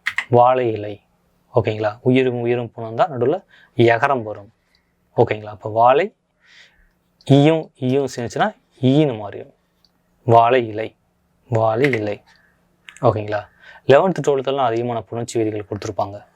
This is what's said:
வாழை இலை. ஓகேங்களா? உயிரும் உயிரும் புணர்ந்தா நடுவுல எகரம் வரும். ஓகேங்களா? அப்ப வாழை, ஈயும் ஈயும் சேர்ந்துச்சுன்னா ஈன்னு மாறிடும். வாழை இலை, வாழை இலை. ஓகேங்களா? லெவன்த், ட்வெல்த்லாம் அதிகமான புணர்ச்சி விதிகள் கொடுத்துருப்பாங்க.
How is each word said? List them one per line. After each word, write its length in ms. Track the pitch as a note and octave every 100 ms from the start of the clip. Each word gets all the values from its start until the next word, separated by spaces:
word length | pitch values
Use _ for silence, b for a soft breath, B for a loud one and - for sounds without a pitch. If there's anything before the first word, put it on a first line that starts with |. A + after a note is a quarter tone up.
| - - -
வாழை 420 | A#2+ B2 B2+ A#2+
இலை. 320 | G#2+ G#2 G2+ _ _ _ _ _ A#2+
ஓகேங்களா? 420 | A#2 G#2+ G#2+ G#2
உயிரும் 380 | B2+ B2+ B2+ B2
உயிரும் 320 | A#2+ B2 A#2 -
புணர்ந்தா 320 | A2+ A#2 E3+
நடுவுல 360 | B2+ A#2+ F3+ - b b -
எகரம் 480 | A#2 A#2 C#3 C3+
வரும். 300 | G#2+ G#2 G2+ _ _ _ _ _ _ -
ஓகேங்களா? 280 | A#2 G#2+ G#2+
அப்ப 240 | G#2 A2
வாழை, 460 | A2 A#2+ C#3 G3+ - _ _ b b b b b _ _ _ -
ஈயும் 460 | C#3 D3 D#3+ C#3+ _
ஈயும் 320 | B2+ C3+ C3 -
சேர்ந்துச்சுன்னா 400 | A#2 C#3 G3 - _ _
ஈன்னு 360 | B2+ C#3+ D3+ A2
மாறிடும். 360 | G2+ G#2+ - _ _ _ _ _ _ _
வாழை 440 | - A2+ A#2 B2+ A2+
இலை, 280 | G#2 A2 - _ _ _ _ _
வாழை 440 | A2+ A2+ A2 C#3+
இலை. 320 | A#2+ G#2 G#2 _ b b b _ _ - -
ஓகேங்களா? 460 | C3 G#2 G#2 G#2 - B B B -
லெவன்த், 260 | C#3 F#3 D#3+ D3
ட்வெல்த்லாம் 380 | C3+ C3 C#3 B2
அதிகமான 380 | A2+ A#2+ A2+ -
புணர்ச்சி 320 | A#2 A#2 A#2
விதிகள் 240 | G#2+ G#2+ G#2
கொடுத்துருப்பாங்க. 560 | G#2 - G#2 G2+ G2+ -